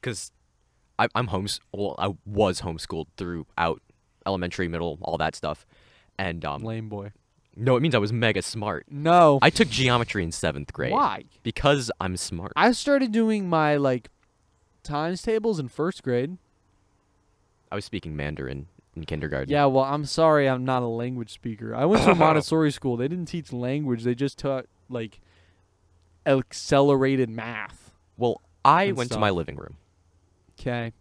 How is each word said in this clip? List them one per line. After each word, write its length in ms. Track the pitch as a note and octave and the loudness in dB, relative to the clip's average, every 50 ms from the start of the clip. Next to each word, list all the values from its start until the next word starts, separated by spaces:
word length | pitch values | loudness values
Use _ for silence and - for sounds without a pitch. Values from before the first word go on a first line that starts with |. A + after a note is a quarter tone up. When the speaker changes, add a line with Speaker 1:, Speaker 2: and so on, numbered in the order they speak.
| - | -6
Speaker 1:
'Cause 280 | C3+ A#2 F#2+ - - _ _ _ _ _ _ _ _ _ _ _ _ _ - | -8 -8 -8 -10 -14 _ _ _ _ _ _ _ _ _ _ _ _ _ -2
I, 100 | G#2 G2 _ | -2 0 _
I'm 140 | A2 B2 G#2+ | -2 -4 -2
homes-, 320 | E2 F#2+ G2 G2+ - - _ _ - | -2 -4 -4 -4 -6 -8 _ _ -8
well, 220 | G2 G2+ G2 - - | -6 -6 -6 -4 -4
I 160 | F2 G2 F#2+ - _ | -4 -4 -4 -6 _
was 340 | G2+ G#2 G2 G#2+ F#2+ F2+ - | -8 0 2 2 2 2 0
homeschooled 460 | - F2+ E2 D#2+ - - - E2 D#2 - _ | -4 -6 -8 -8 -8 -8 -8 -8 -8 -10 _
throughout 640 | - G2 F2 F2 E2 D2+ _ _ - E2+ E2+ - - _ _ _ _ _ _ _ _ _ | -10 -8 -8 -8 -8 -10 _ _ -2 0 0 0 -4 _ _ _ _ _ _ _ _ _
elementary, 420 | - G2 F#2 F2 F2 - - F#2+ E2+ | -4 -2 -2 -4 -6 -4 -4 -4 -4
middle, 300 | E2 E2 E2+ F2 D2 D#2+ | -2 -4 -4 -4 -6 -6
all 160 | F2+ - E2 | -8 -6 -4
that 180 | E2 D#2 D#2+ D#2+ | -2 -2 -2 -2
stuff. 300 | - - D#2 D#2 - - _ _ _ _ _ _ _ _ _ _ - | -4 -6 -6 -6 -6 -10 _ _ _ _ _ _ _ _ _ _ -6
And, 260 | F#2+ F#2 E2 E2+ D2+ | -6 -4 -4 -4 -6
um, 180 | D#2+ C#2+ C#2+ A2 | -6 -6 -6 -8
Speaker 2:
Lame 280 | A2+ A2+ A2+ A2 G#2+ | -8 -8 -8 -8 -10
boy. 220 | G#2 G2+ G2+ G#2 G#2 _ _ _ _ _ _ _ _ | -10 -10 -12 -12 -16 _ _ _ _ _ _ _ _
Speaker 1:
no, 200 | - A2+ B2+ C3 | -4 2 2 4
it 40 | B2 | 4
means 140 | C3+ D#3+ D3 | 4 4 2
I 40 | A#2 | 2
was 140 | G2+ G2+ A2+ | 2 2 0
mega 300 | A#2 A#2 A2+ G#2+ G2+ F2+ | 0 2 2 2 0 -2
smart. 420 | - - A2+ G#2 G#2+ F#2 D2 - _ | -4 -6 -6 -6 -4 -4 -6 -8 _
Speaker 2:
No. 480 | C#3+ C#3+ D3 D#3+ E3+ F3 F3 D#3 C#3+ C#3 | -12 -4 2 4 6 8 8 8 8 8
Speaker 1:
I 80 | - D3 | 6 6
took 200 | - - A#3 D3+ | 8 6 2 2
geometry 520 | A2 A2+ C3 B2+ B2 A#2+ A#2 - - G#2 F2 | 2 0 2 4 4 2 2 0 -2 -2 -2
in 80 | E2 | -2
seventh 420 | E2 - - E2+ D2+ C#2 C#2+ - - | -4 -2 -2 -2 -2 -4 -8 -10 -8
grade. 180 | - C2+ B1 - | -6 -4 0 2
Speaker 2:
Why? 320 | B3 C#4+ F3+ G#2 - - _ _ _ _ | 2 0 0 -2 -6 -12 _ _ _ _
Speaker 1:
Because 480 | A2+ - - - C#3+ C#3+ C#3+ B2+ A2+ - _ | -8 -6 2 4 4 4 4 2 -4 -6 _
I'm 180 | F2+ F#2 F#2 F2+ | -4 -4 -4 -4
smart. 340 | - - - E2 F2 G2 - | -6 -8 -8 -8 -10 -6 0
Speaker 2:
I 180 | C#3+ E3+ A3+ B3 | 4 4 4 4
started 380 | - - C#4 C#4+ C#4 C4 A#3+ G#3 | 2 2 2 2 2 2 2 2
doing 360 | A3+ A3+ A3 A3 G#3+ G3 F3+ | 2 2 2 2 0 0 0
my, 280 | E3+ D#3+ D#3 D3+ D3 | 2 2 4 4 2
like, 340 | D3 C#3+ C3+ C3 B2+ - - _ _ _ _ _ _ _ _ _ _ _ _ _ _ _ | 2 2 2 0 0 -4 -10 _ _ _ _ _ _ _ _ _ _ _ _ _ _ _
times 400 | - D3 D3 D3+ E3 F#3 F3 - | -6 -6 -4 -4 -4 -6 -4 -2
tables 360 | - A3 A3 G#3+ A3+ G#3+ E3 | -2 -2 0 0 0 -2 -2
in 100 | C#3+ A#2+ | -4 -8
first 340 | - - D3 E3+ F#3+ - - | -4 -4 -4 -4 -4 -6 -4
grade. 340 | - B2 A#2+ B2+ D3+ F#3 F3+ _ _ _ _ _ _ _ _ _ _ _ _ _ _ _ _ _ _ _ _ _ _ _ _ _ _ | -2 -2 -2 -2 -4 -8 -12 _ _ _ _ _ _ _ _ _ _ _ _ _ _ _ _ _ _ _ _ _ _ _ _ _ _
Speaker 1:
I 40 | - | -10
was 100 | G2+ G2+ | -10 -8
speaking 280 | - - G2 - E2 D2+ | -8 -10 -10 -8 -8 -8
Mandarin 520 | D2 C#2+ D2 D2+ - C2+ C2 C2 C#2 C#2+ - _ _ _ _ _ | -6 -6 -6 -6 -6 -8 -8 -8 -10 -12 -14 _ _ _ _ _
in 100 | E2 D#2+ | -14 -10
kindergarten. 440 | - D#2+ D2+ D2 D2+ - C3+ C3+ C3+ | -8 -8 -6 -6 -4 -4 -4 -4 -2
Speaker 2:
Yeah, 140 | C#3+ D3 C#3+ | 0 2 2
well, 200 | C#3 C3 C3+ C3+ | 4 4 2 0
I'm 200 | C3+ C#3 D3 D3+ | 0 -2 -6 -4
sorry 420 | C#3+ - - D#3+ D#3+ D#3 D3 C#3+ C3+ | -6 -2 2 4 4 4 4 4 2
I'm 160 | C3 B2+ B2+ | 0 0 -2
not 160 | C3 C3 B2+ B2 | -2 -2 -2 -2
a 40 | |
language 440 | A#2 A#2 A2+ A#2+ B2 B2+ B2 A#2 A2+ | -2 -4 -4 -6 -6 -6 -8 -8 -10
speaker. 440 | - - _ A#2+ A2+ G#2 A2 A2 A2+ | -12 -12 _ -10 -8 -8 -8 -8 -4
I 120 | A2+ C3 | 0 2
went 160 | E3 G#3 A3 - | 4 4 4 6
to 60 | - | 4
a 40 | F3 | 6
Speaker 1:
<laughs> 120 | E3+ D#3 | 6 6
Speaker 2:
Montessori 440 | D#3 D#3 D#3 C#3+ - D#3+ D#3+ D#3+ D3+ | 6 6 4 2 2 2 2 2 2
school. 260 | C#3 - - C3+ B2 A#2 | 0 0 -2 -2 -2 0
They 100 | A#2+ C#3+ | -2 -2
didn't 180 | E3+ F3+ F3 | -2 -4 -6
teach 240 | D#3+ - E3+ D3 - - | -6 -8 -10 -10 -8 -8
language. 520 | B2 B2 B2 C3+ D3 D3+ C3+ B2 A2+ A2+ | -6 -4 -4 -2 -2 -2 -2 -2 -2 0
They 100 | B2 B2 | -2 0
just 240 | A#2+ C#3 C#3 - - | 0 -2 -4 -4 -4
taught, 280 | - C#3+ C3+ C3 A#2+ - _ _ _ _ | -4 -4 -4 -4 -6 -10 _ _ _ _
like, 300 | B2 A#2+ A2+ A2 - - _ _ _ _ _ _ _ _ _ _ _ _ _ _ _ _ _ _ _ _ _ | -8 -8 -8 -8 -12 -20 _ _ _ _ _ _ _ _ _ _ _ _ _ _ _ _ _ _ _ _ _
accelerated 1040 | D#3 C#3 C3+ B2+ _ - - - - D3+ C#3 C#3 C#3+ C#3+ C3+ C3+ C3+ C3+ C3 B2+ A#2 | 2 2 2 2 _ -10 -14 -2 2 4 4 6 6 4 4 4 2 2 2 0 -2
math 640 | A2 A2+ A2 A2+ A#2 G#2+ G#2 - - - - - _ _ _ _ _ | -2 -8 -8 -8 -8 -10 -12 -12 -14 -20 -20 -20 _ _ _ _ _
Speaker 1:
Well, 240 | - A2+ A#2+ A2+ - _ _ _ _ _ | -2 -2 -2 -2 -2 _ _ _ _ _
I 200 | C3+ D3 E3+ G3 | 4 6 6 4
Speaker 2:
and 120 | G3+ G3 | 2 0
Speaker 1:
went 140 | - B2 B2 A2+ | -2 -2 -4 -2
to 60 | G#2+ | 0
my 100 | G#2+ G#2 | 2 2
Speaker 2:
stuff. 80 | F#2+ | 2
Speaker 1:
living 200 | F2 D#2+ D2 C#2+ | 0 -2 -4 -8
room. 200 | C#2+ - - - - _ _ _ _ _ _ _ _ _ _ _ _ _ _ _ | -12 -12 -14 -18 -20 _ _ _ _ _ _ _ _ _ _ _ _ _ _ _
Speaker 2:
'Kay. 360 | _ - C3 A#2+ A#2+ A#2 A#2 A#2 _ | _ -6 -6 -4 -4 -6 -8 -10 _